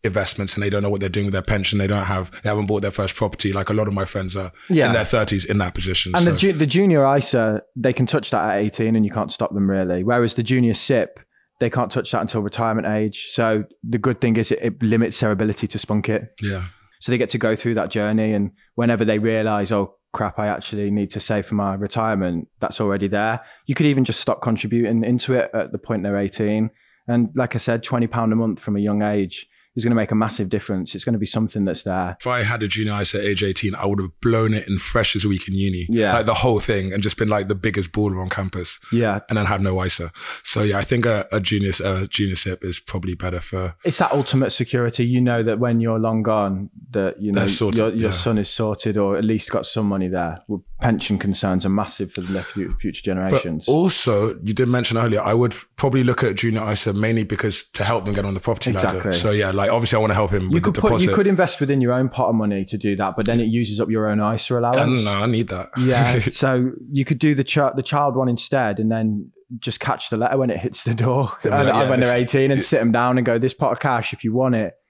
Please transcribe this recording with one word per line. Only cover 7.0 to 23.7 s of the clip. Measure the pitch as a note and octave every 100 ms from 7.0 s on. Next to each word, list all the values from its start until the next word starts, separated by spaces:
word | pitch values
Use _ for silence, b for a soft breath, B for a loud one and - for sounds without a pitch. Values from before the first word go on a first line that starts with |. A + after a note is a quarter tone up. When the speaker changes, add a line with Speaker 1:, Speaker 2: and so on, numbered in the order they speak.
| C3+ C#3
Speaker 2:
isa, | C3 B2 A2 G#2+ - -
they | B2
can | - B2
touch | D3+ G#2+
that | A2+ G2
at | G2+
eighteen | G#2+ - A2+ A2+
and | G#2
you |
can't | A2 F#2+
stop | - A#2+
them | G2+ G2
really. | G2 F#2 F2+
Whereas | F#2+ A#2+ A#2
the | -
junior | A2+ B2+ A#2+
sip, | A2 - B2+ F#2+ - _ _ _ _
they | A#2+
can't | B2+ A#2
touch | B2+ -
that | A2+
until | A2 A2+
retirement | G2+ - A2+ A2 G2+
age. | G#2+ G#2+ - -
So | - A2+ G#2+ G2+ - A2+
the | A#2
good | B2+ A#2+
thing | A#2+ A2
is | A2+
it, | A2+
it | A#2+ -
limits | A2+ A2+ A2+ -
their | A2
ability | G2+ G#2+ G2 G#2+
to | -
spunk | - G#2 G2+
it. | A2 A2+ -
Speaker 1:
Yeah. | G2+ F#2+ F2+ b b b
Speaker 2:
So | -
they | B2
get | A#2
to | B2
go | A2+
through | A2 A#2
that | A2 -
journey, | A2+ G#2 A2 A2
and | G#2 G2+ b b -
whenever | A#2 A2+
they | A2 G#2+
realise, | A2+ A2+ A2 G#2 G2+
"Oh | G#2+ G2 _ _
crap, | - G#2 -
I | G#2
actually | G2+ - G#2 G2+
need | G#2 G2
to | G#2+
save | - G#2+ F#2+
for | G#2+
my | G2+
retirement," | F#2+ G2+ - A2 G#2 F#2 E2+ D#2 _
that's | - -
already | G#2 G2 G2+
there. | G2+ G#2+ A2+ B B
You | B